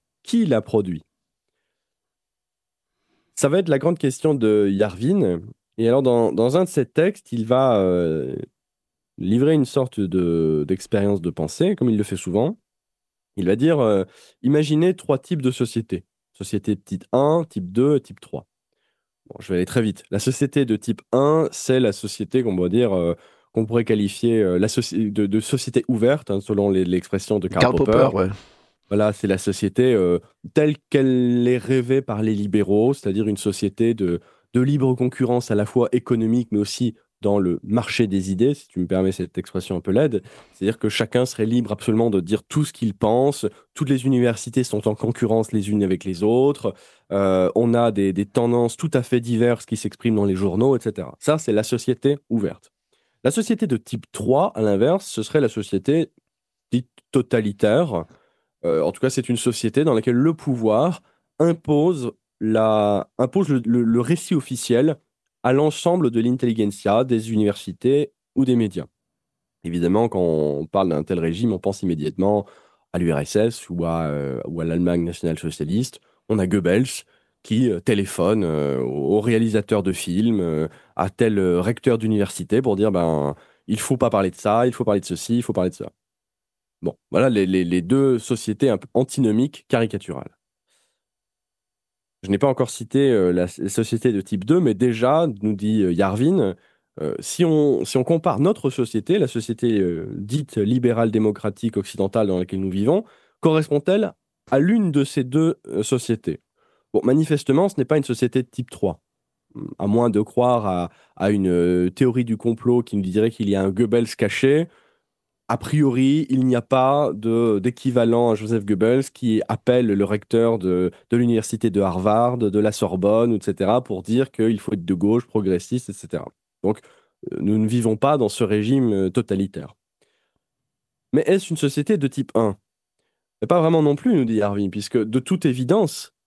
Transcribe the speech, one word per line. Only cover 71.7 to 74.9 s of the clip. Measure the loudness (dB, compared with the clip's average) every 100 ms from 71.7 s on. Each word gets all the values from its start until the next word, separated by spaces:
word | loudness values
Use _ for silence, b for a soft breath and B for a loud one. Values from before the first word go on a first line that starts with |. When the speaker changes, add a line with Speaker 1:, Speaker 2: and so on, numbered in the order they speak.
| -4
Speaker 1:
immédiatement | -4 -4 -4 -2 0 0 -2 b b b b
à | -4
l'U | 0
R | -2
S | -2 0
S | 0 -2 -10
ou | -6
à, | -4 -2 -4
euh, | -4 -6 -6 -8
ou | -6
à |
l'Allemagne | -4 -2 0